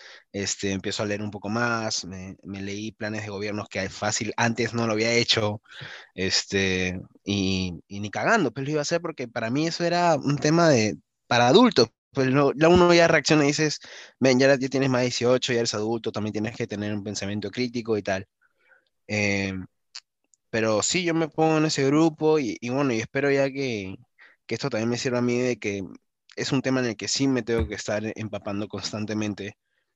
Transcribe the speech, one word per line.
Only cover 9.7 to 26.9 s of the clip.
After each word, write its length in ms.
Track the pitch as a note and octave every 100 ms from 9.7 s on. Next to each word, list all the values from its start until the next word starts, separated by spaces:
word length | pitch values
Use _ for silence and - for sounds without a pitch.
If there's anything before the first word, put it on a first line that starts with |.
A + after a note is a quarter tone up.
| D#3+ E3+
era 300 | F3 F3 D3
un 200 | C3+ C#3+
tema 320 | D3 E3 E3
de, 280 | B2 G#2+ - _ _ -
para 200 | A#2+ A#2+
adultos, 420 | F3+ B3 - A2+ _ _
pues 180 | C3+ C3
no, 200 | C3+ C#3 C3
ya 140 | D#3+
uno 240 | F3+ F3
ya 140 | E3+ E3
reacciona 360 | D#3+ - D#3 C#3+
y 20 |
dices, 320 | C#3+ D#3 - - - - -
"Ven, 200 | C3 B2+
ya, 160 | C#3 C#3
ya 120 | C3
tienes 200 | C3+ C3+
más 120 | B2
de 40 | B2
dieciocho, 460 | - A#2+ B2+ -
ya 60 | A#2
eres 140 | A#2 G#2+
adulto, 360 | A2 A#2 A2+
también 220 | A2+ G#2+
tienes 220 | G#2 G#2+ A2+
que 120 | A2+
tener 260 | G#2 G#2
un 100 | G#2
pensamiento 480 | G#2 G2 G2 G#2 G2
crítico 460 | B2 B2 A#2+ A2+ G#2
y 60 |
tal". 240 | G2 F#2+ - _ _ _ _ _ _ _ -
Em, 580 | G#2+ G#2 G2+ G2 F#2+ F#2 _ _ - _ _ _ _ _
pero 320 | A2+ A2 G#2+
sí, 200 | - F3+
yo 100 | E3+
me 160 | E3 D#3
pongo 280 | - D#3+ D#3
en 80 | D#3
ese 200 | D3 C3+
grupo 540 | D3+ E3 D#3 D#3 D#3
y, 180 | A#2+ -
y 80 | A#2+
bueno, 240 | C3 C#3
y 60 | A2+
espero 320 | A2+ C#3 C#3
ya 200 | C#3 C#3
que, 440 | C3+ C3+ G#2+ F#2+ F#2+ _ _ - _ -
que 100 | A2+
esto 140 | C#3
también 200 | A2 A#2
me 80 | A#2+
sirva 220 | C3+ A#2+
a 20 |
mí 180 | B2 A#2+
de 180 | B2+ G#2+
que 240 | A2 G2+ F#2 - _ _ _ -
es 160 | B2
un 100 | C3+
tema 180 | C3 C3
en 60 |
el 80 | B2